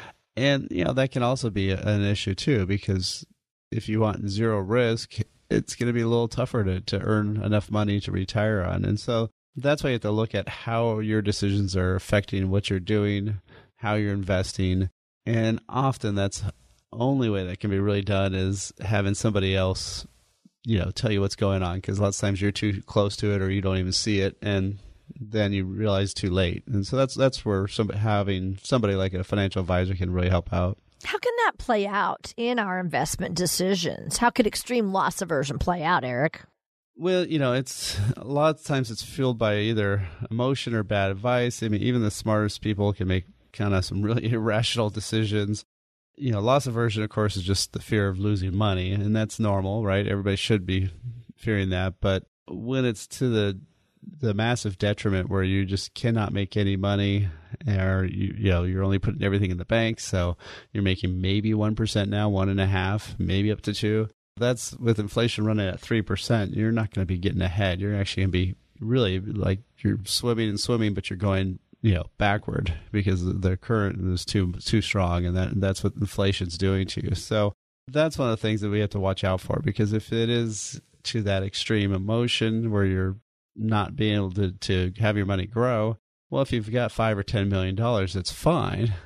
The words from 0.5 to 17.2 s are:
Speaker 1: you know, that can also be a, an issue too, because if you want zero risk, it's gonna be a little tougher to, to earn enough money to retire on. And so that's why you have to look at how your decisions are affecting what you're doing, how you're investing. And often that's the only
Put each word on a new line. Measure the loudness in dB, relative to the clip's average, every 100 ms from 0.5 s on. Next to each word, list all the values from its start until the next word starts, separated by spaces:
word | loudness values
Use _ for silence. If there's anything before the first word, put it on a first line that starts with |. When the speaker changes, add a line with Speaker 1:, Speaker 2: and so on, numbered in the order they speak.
| 0 -2
Speaker 1:
you | -2 0
know, |
that | 2 0
can | 2
also | 0 0 -2
be | 0 0
a, | 0
an | 0 2 2
issue | 0 -2
too, | -2 2 2 2
because | 0 0 -2 -2 -6 -12 _ _ _ -8
if | -6 0
you | 2
want | 2 0 -4
zero | 0 0 0
risk, | 0 2 2 0 -4 -8 -8 _ -2
it's | -2 -2 -4
gonna | -2
be | 0
a | 2
little | 2 0
tougher | -2 -2 0
to, | 0 0
to | -2 -2
earn | 2 2 2 0
enough | 2 2 2
money | 0 2 0
to | 0
retire | -4 -2 0 2 2
on. | 0 0 0
And | 0
so | 0 0 -2 _ _ -4
that's | 0 2
why | 0
you | 0
have |
to | 0
look | 0 0
at | -2 -4
how | -8 -4 0 0 0
your | 0 0
decisions | 2 0 2 2 0 2
are | 2
affecting | 0 2 0 0 -2 2
what | 0 0
you're | -2
doing, | 0 2 2 0 -2 -6 -10 -20 -20 -8
how | -2 0
you're | 0
investing. | -2 0 0 0 0 0 2 0 _ _ _ -2
And | 0 2 0 -4
often | 0 0 0 -2 0
that's | 0 -2
the | -8 -8 _ _ -12
only | -2 2 2